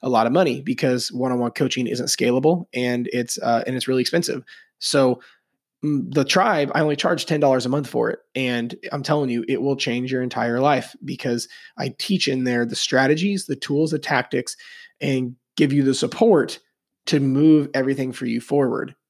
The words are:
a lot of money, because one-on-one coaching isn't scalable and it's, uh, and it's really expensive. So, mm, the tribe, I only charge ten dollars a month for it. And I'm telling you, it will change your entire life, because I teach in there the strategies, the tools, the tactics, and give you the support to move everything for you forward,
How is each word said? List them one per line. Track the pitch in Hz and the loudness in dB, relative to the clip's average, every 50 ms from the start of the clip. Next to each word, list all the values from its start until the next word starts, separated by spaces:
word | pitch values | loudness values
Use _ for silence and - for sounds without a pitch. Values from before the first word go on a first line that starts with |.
a | - - | -4 0
lot | 123 113 110 117 | 2 2 4 4
of | |
money, | 131 175 185 151 123 135 | 4 2 2 2 0 -4
because | 135 - 127 - - 131 127 123 - - | -4 -4 -4 0 0 0 0 0 -2 -6
one-on-one | - 123 127 127 127 123 120 120 | -6 -4 -4 -2 -2 -2 -2 -4
coaching | - - 147 131 - 131 123 113 | -2 -2 -2 -2 -2 -2 -4 -4
isn't | - 123 123 | -4 -4 -4
scalable | - - - - 120 120 131 135 156 170 175 170 _ - | -4 -2 0 0 2 2 4 4 4 2 2 -2 _ -4
and | 123 123 123 123 120 120 - | -2 -2 0 0 -2 -4 -4
it's, | - 123 120 117 - - | -4 -4 -4 -4 -6 -4
uh, | - 117 120 113 - - | -2 0 0 0 0 -2
and | 127 | -4
it's | 127 - - | -4 -2 0
really | 131 127 | 0 0
expensive. | 127 - - 170 170 - - 127 - - - - - _ _ - | 0 0 0 -2 0 -2 -4 -6 -8 -14 -20 -20 -20 _ _ -10
So, | - - - 143 135 127 123 - - - _ _ _ _ _ _ _ _ _ _ - | -6 0 2 4 4 4 2 0 -6 -20 _ _ _ _ _ _ _ _ _ _ -4
mm, | 151 147 139 - - 135 | -2 -2 -2 -4 -2 0
the | 147 135 | 0 2
tribe, | 139 - 190 196 233 196 156 143 135 - | 2 4 2 4 4 2 0 0 0 0
I | 160 | 0
only | 156 151 147 | 0 0 0
charge | 143 - 180 175 151 - | 0 0 0 0 0 -2
ten | - 160 147 | -2 0 2
dollars | 147 139 131 127 120 | 4 4 4 4 2
a | 123 | 0
month | 135 147 139 127 | -2 -2 -2 -4
for | - 123 117 113 | -4 -2 -2 -2
it. | - - _ _ - | -2 -6 _ _ -6
And | 135 131 127 123 117 117 120 - - - - - | -4 -4 -2 -2 -2 -4 -6 -8 -10 -12 -8 -8
I'm | 143 135 | -6 0
telling | - 156 151 143 127 | 0 2 2 2 0
you, | 120 120 110 - | -2 -2 -2 -2
it | 135 113 | -2 -2
will | 123 139 139 | 0 -2 -2
change | 139 - 135 117 123 127 127 | -2 -2 -4 -2 -4 -4 -2
your | 131 127 127 | -2 -2 -2
entire | 123 - 120 113 120 117 123 | -2 -2 -2 -2 -2 0 2
life, | 135 147 147 127 113 - - - - | 2 2 2 2 -2 -6 -14 -14 -10
because | - - - - 135 120 120 - - - - - - _ - | -10 -10 -6 -4 -4 -4 -4 -4 -8 -14 -20 -20 -20 _ -8
I | 135 131 123 - | -8 -8 -8 -8
teach | - - 196 180 - 147 | -4 -2 -2 0 0 0
in | 135 131 127 | -2 0 0
there | 127 123 120 123 | 0 0 0 0
the | 117 110 - | -2 -2 -4
strategies, | - - - 127 135 131 151 156 180 202 202 185 - | -4 0 2 4 4 4 2 2 0 -2 -2 -4 -4
the | - 143 - | -6 -8 -8
tools, | - - 143 143 160 151 | -4 -4 0 0 0 0
the | 156 151 | -2 -4
tactics, | - - 147 127 123 - - 131 131 - - - - - - - - - _ - | -4 -2 -2 -2 -2 -2 -4 -4 -4 -4 -10 -14 -16 -20 -20 -20 -20 -20 _ -6
and | - 143 135 131 127 123 127 _ _ _ - - | -4 -2 0 0 -2 -4 -8 _ _ _ 0 0
give | 151 139 139 | 2 2 4
you | 143 135 | 2 2
the | 135 131 | 2 2
support | - - 131 - - 226 226 202 151 120 - - - _ _ _ _ _ _ _ _ - - | 0 -2 -4 0 2 4 6 6 4 4 0 -4 -12 _ _ _ _ _ _ _ _ -6 -2
to | - 147 | 0 2
move | 139 135 131 139 151 156 156 151 143 139 - | 2 2 2 4 6 8 6 6 4 2 -2
everything | 139 131 135 135 135 131 131 | -2 0 0 0 -2 -4 -6
for | 117 - 131 | -6 -6 -6
you | 120 117 120 | -4 -4 -4
forward, | - - 143 143 139 123 117 - - 135 - _ _ _ | -4 -2 0 0 2 0 0 -2 -6 -6 -10 _ _ _